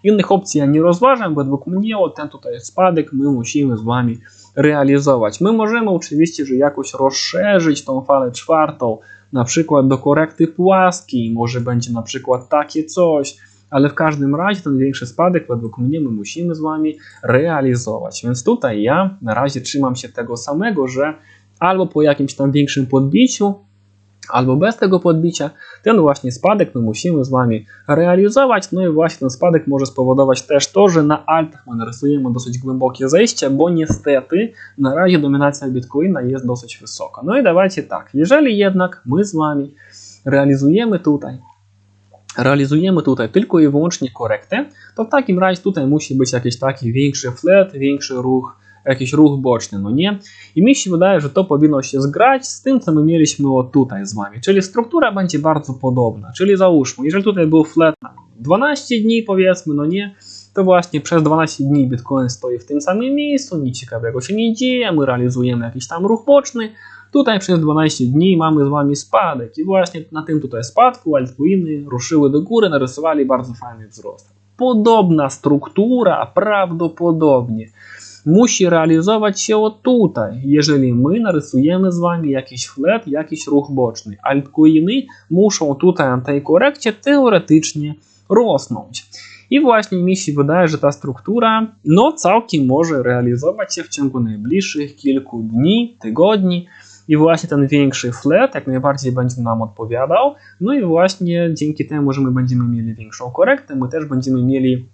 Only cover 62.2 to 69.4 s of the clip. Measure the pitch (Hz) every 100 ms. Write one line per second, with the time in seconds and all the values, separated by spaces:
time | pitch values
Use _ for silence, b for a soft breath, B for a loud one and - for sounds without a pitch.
62.2 | 123 - 127 123 - 143 160 196 254 285
63.2 | 294 277 - 170 131 123 123 113 117 123
64.2 | 120 214 226 226 254 254 226 160 135 123
65.2 | 123 127 123 120 117 131 - 170 202 226
66.2 | - 285 277 240 220 B B B B 285
67.2 | 240 202 190 175 151 151 156 151 123 143
68.2 | 185 175 160 151 139 147 143 139 - 220
69.2 | 185 135